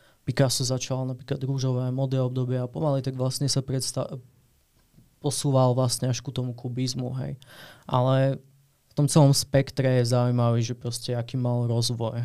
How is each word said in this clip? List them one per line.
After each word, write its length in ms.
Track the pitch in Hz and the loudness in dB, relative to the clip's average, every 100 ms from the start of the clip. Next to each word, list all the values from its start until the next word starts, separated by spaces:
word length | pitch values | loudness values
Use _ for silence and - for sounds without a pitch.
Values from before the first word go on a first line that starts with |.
| _ _ | _ _
Picasso 400 | - 127 135 - | -6 2 2 2
začal 420 | 123 127 - 131 131 | -2 -2 -4 -4 -4
napríklad 340 | 127 - 139 | -8 -6 -6
rúžové, 480 | 131 135 131 123 127 | -4 -2 0 0 -2
modré 300 | 127 135 135 | -2 -2 0
obdobie 360 | 127 127 127 127 | -2 -2 -2 -2
a 80 | 123 | -4
pomaly 340 | - 156 139 | -4 -2 0
tak 140 | 131 | -2
vlastne 300 | 131 131 - 139 | -2 -4 -2 0
sa 140 | 139 | 0
predsta-, 600 | 135 131 - - 131 131 - _ _ _ _ _ _ _ _ _ | -2 -4 -4 -6 -6 -8 -16 _ _ _ _ _ _ _ _ _
posúval 540 | 117 - 147 131 127 | -4 -2 2 4 4
vlastne 340 | 123 131 - 127 | 4 0 0 -2
až 120 | 123 | -4
ku 80 | - | -4
tomu 220 | 127 123 | -6 -6
kubizmu, 560 | 117 131 120 127 131 123 131 | -6 -8 -4 -4 -4 -6 -6
hej. 180 | 139 143 - - - - | -6 -8 -14 -20 -20 -20
Ale 520 | - - 127 131 135 135 - _ _ _ _ | -2 0 4 4 2 -2 -8 _ _ _ _
v 60 | |
tom 100 | - 143 | 0 4
celom 260 | 165 139 | 6 6
spektre 560 | 131 - 139 135 - 127 127 | 6 2 0 0 0 2 4
je 100 | 120 | 4
zaujímavý, 500 | 123 123 120 120 117 | 2 2 2 2 2
že 100 | 117 | 0
proste 380 | 120 120 120 - | -4 -8 -8 -6
aký 240 | 120 120 131 | -4 -4 -2
mal 280 | 123 120 | 0 0
rozvoj, 560 | 120 117 117 117 113 117 | 0 0 0 -2 -4 -4